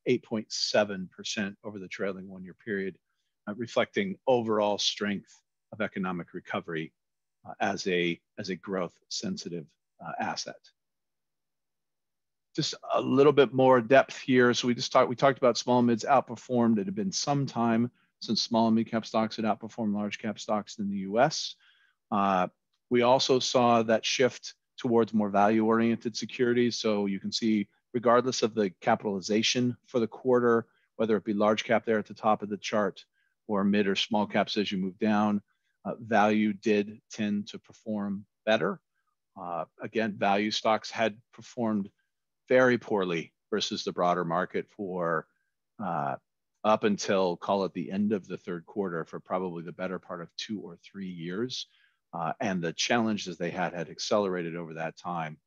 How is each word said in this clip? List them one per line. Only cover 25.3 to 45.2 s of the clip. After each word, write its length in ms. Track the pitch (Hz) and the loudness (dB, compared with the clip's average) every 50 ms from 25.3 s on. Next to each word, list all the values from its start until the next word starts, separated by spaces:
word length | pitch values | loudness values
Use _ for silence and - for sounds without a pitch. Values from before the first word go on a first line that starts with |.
| 98 98 104 107 110 110 110 | 2 4 4 6 4 4 4
oriented 500 | 110 113 113 113 117 113 107 - 120 110 | 4 4 4 4 2 2 0 -2 -6 -6
securities. 600 | - 117 107 - - 123 120 120 123 120 117 110 | -6 -10 -8 -2 0 0 2 2 2 2 2 0
So 300 | - - 110 104 104 101 | 0 0 0 0 0 0
you 140 | 98 98 92 | -2 -2 -4
can 120 | - 104 | -6 -6
see, 360 | - - 120 110 107 104 101 - _ _ _ _ | -4 0 2 2 2 2 0 -2 _ _ _ _
regardless 500 | - 120 107 120 117 123 120 127 120 - | -4 0 4 4 6 6 4 2 0 0
of 120 | 123 110 107 | 0 0 2
the 160 | 113 104 95 - _ | 0 0 0 -2 _
capitalization 960 | - 123 113 - - 107 98 95 85 - 104 110 113 - - 127 123 123 117 - _ | 0 0 0 2 0 -4 -4 -4 -2 0 0 2 2 2 0 0 0 0 -2 -4 _
for 140 | _ - 123 | _ -2 -2
the 60 | 113 | -2
quarter, 600 | - - - - 131 123 123 120 120 117 113 113 _ _ _ _ _ _ | -2 -4 -4 0 2 4 4 6 4 4 4 2 _ _ _ _ _ _
whether 200 | - 113 107 110 | -2 0 2 2
it 80 | 95 - | 2 2
be 100 | 113 101 | 0 0
large 300 | 101 107 107 110 - - | 2 4 4 2 2 2
cap 200 | - 113 104 - | 2 2 2 2
there 140 | 117 110 107 | 2 0 0
at 80 | 98 | 0
the 80 | - 104 | -4 -8
top 280 | - - 110 107 - | -2 2 2 2 2
of 60 | 104 101 | 0 -6
the 80 | 104 | -8
chart 480 | 95 - - 117 107 104 92 - - - _ _ _ _ _ _ _ _ - | -6 -4 -2 0 2 2 0 -2 -6 -16 _ _ _ _ _ _ _ _ -2
or 160 | 104 98 98 | 0 2 4
mid 220 | 101 101 104 101 | 4 4 4 4
or 100 | 98 98 | 2 2
small 300 | - - - 156 208 - | 0 -2 -2 0 -2 0
caps 300 | 208 - 107 98 - - | 0 0 0 0 0 0
as 160 | 107 98 - | -2 -2 -2
you 60 | 104 92 | -2 -4
move 200 | 95 92 90 - | -4 -4 -4 -2
down, 440 | 113 107 107 104 107 104 104 101 - _ _ _ _ _ _ _ - | 0 2 2 2 2 2 0 -2 -4 _ _ _ _ _ _ _ -10
uh, 100 | 98 - - | -10 -10 -8
value 520 | 123 110 113 101 104 107 107 107 107 107 101 | -4 0 2 4 4 4 4 4 2 0 0
did 460 | 95 - 113 104 104 101 107 107 - _ - | -2 0 2 2 2 0 -2 -6 -18 _ -14
tend 380 | - - 107 104 104 104 104 - | -8 -4 -4 -2 -2 -4 -4 -8
to 100 | - 98 | -12 -16
perform 640 | _ - 107 - - 110 107 104 101 101 98 101 104 _ _ _ - | _ -20 -20 -16 -10 -8 -6 -6 -4 -6 -6 -8 -10 _ _ _ -2
better. 340 | 107 110 117 160 196 190 151 _ _ _ _ _ _ _ _ _ _ - 92 | 0 0 2 2 -2 -4 -6 _ _ _ _ _ _ _ _ _ _ -18 -14
Uh, 260 | 90 87 85 82 82 - _ - | -10 -8 -6 -6 -8 -8 _ -14
again, 320 | - 110 - 110 110 107 98 | -10 -6 -2 -2 -2 -2 -2
value 340 | 113 104 101 98 104 107 107 | -2 0 0 2 2 0 0
stocks 400 | 104 - - 113 107 104 - - | -2 0 0 0 0 0 -2 -6
had 260 | - 113 113 110 104 117 _ _ - | -4 -2 -2 -2 -2 -6 _ _ -20
performed 560 | - - - - 123 117 110 107 101 98 104 _ _ _ _ _ _ _ _ _ _ _ - | -20 -20 -12 -6 -4 -2 0 0 -2 -2 -4 _ _ _ _ _ _ _ _ _ _ _ 4
very 300 | 127 127 127 123 123 113 | 6 6 6 6 4 2
poorly 540 | - - 110 98 92 90 85 82 76 - _ _ _ - | 0 -2 -2 0 0 0 -2 -4 -6 -8 _ _ _ -4
versus 320 | 110 98 - - 107 - | -4 -2 -2 -2 -6 -6
the 100 | - 98 | -6 -6
broader 320 | 82 92 87 87 87 90 87 | -2 0 0 2 2 0 0
market 440 | 82 82 90 90 - - 95 - _ _ | 0 0 -2 -2 -2 -4 -6 -8 _ _
for, 500 | - 101 90 90 90 85 85 82 78 | -10 -8 -6 -4 -2 -2 0 0 -2